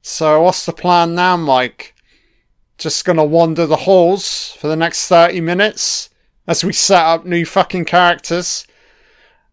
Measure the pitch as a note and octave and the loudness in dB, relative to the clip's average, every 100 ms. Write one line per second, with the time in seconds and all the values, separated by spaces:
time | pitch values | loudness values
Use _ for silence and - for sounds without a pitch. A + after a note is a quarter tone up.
0 | - - D#3 D#3 F3 - - - F3 F3 | -12 -4 2 4 2 0 -8 -6 0 2
1 | E3+ E3+ F3+ F3+ D#3 B2+ B2 _ - _ | 2 0 0 0 2 0 0 _ -20 _
2 | _ _ _ _ _ _ _ _ D#3+ - | _ _ _ _ _ _ _ _ -8 -4
3 | - E3 D3+ E3 E3 D#3+ D#3+ D#3+ - F#3 | -2 0 2 2 2 0 -2 -2 2 4
4 | E3+ F#3+ - - - - D3 D#3+ E3 - | 4 0 -4 -8 -12 -10 -6 -2 -4 -4
5 | - E3+ F3 F3+ E3 F3+ G#3 - - - | 2 4 4 0 -4 -2 -2 -2 -6 -6
6 | - _ _ _ - D#3 F3+ G#3 - F#3 | -10 _ _ _ -6 -4 -2 -2 2 2
7 | D#3+ E3 F3+ E3+ D#3+ G3 - F#3 E3 F3 | 2 0 -2 -4 -2 -2 -2 -4 0 2
8 | F3 D#3+ - E3+ F3 - - _ _ _ | 2 0 -4 -6 -6 -10 -12 _ _ _
9 | _ _ _ _ _ | _ _ _ _ _